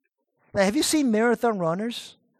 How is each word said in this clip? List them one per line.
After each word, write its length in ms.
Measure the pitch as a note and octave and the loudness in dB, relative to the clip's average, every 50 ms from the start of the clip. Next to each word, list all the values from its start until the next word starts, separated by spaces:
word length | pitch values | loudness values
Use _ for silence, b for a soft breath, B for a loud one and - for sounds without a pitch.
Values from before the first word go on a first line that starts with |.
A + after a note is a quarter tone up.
| _ _ _ _ _ _ _ _ _ _ - | _ _ _ _ _ _ _ _ _ _ -2
Now, 80 | G3+ | 0
have 120 | F#3+ G3 G#3 | 0 2 2
you 80 | D4+ | 0
seen 280 | - - D#4 D#4 C#4+ A#3+ | 0 2 2 2 2 2
marathon 480 | G#3+ G#3+ A3+ A#3+ A3+ A3 - A#3 G#3+ F#3+ | 2 2 2 2 0 2 0 -2 0 0
runners? 580 | E3+ D#3+ E3 F#3+ A3 A#3+ A3+ - - - - _ _ _ _ | -2 -2 -2 -2 -6 -8 -8 -10 -14 -18 -20 _ _ _ _